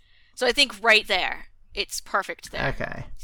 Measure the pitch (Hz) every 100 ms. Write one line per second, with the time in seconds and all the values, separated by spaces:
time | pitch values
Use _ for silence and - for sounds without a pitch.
0 | _ _ _ - 247 240 269 202 226 214
1 | 214 190 139 - - - - - 196 -
2 | - 208 185 170 - - 139 - - -
3 | - -